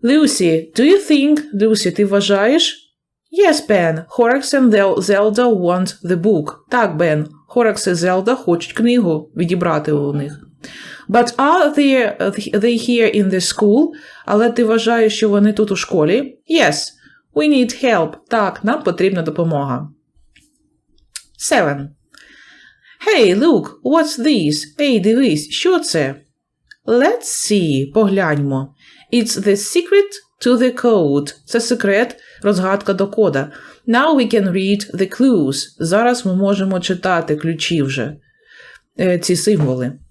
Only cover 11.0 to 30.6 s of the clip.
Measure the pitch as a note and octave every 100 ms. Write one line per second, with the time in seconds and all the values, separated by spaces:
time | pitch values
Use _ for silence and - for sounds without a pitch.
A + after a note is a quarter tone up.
11 | - G#3 A#3+ - G#3+ F4 D4 D4 C#4 C4
12 | A3+ - F#3 G3 G3+ G#3+ A3+ A#3 - A#3+
13 | A3 G#3 F#3+ F#3+ F3+ - G#3 A3 E4 -
14 | - - - G#3 A#3 A#3+ A3+ A3+ A3 A#3
15 | A3 G#3+ G#3+ G3+ G#3 G#3 G#3 F#3 - F3+
16 | D3+ G3 C#4 - _ E4 G3 D#3 - _
17 | - _ _ - D4+ C#4 A#3+ - C4 G#3
18 | D#3+ - _ A#3 G3 - G#3 C4 - F3
19 | F#3+ F#3 D#3+ D3+ E3 D3 C#3 B2 D3+ _
20 | _ _ _ _ _ _ _ _ _ _
21 | _ - _ _ - C#4 E3 C#3+ C#3+ _
22 | _ - - - - - - _ _ _
23 | - G4 G#3 F#3+ D#4 A#3+ - - B3 D#4+
24 | D#4 C#4+ C4 B3+ D3+ D3 - - C#4+ A#3
25 | F#3+ A#3 C4 D3+ - - F4+ F4+ - E3
26 | C3+ C3+ _ _ _ _ _ - - A#3
27 | D4 A#4+ - - - G#3 E3 C3+ C#3 A3
28 | G#3 G3 F3 D3 C#3+ C3+ C3+ _ - _
29 | _ A#3+ G#3 - G3+ G3 - F4 F4 G4+
30 | G4+ - _ _ B3 B3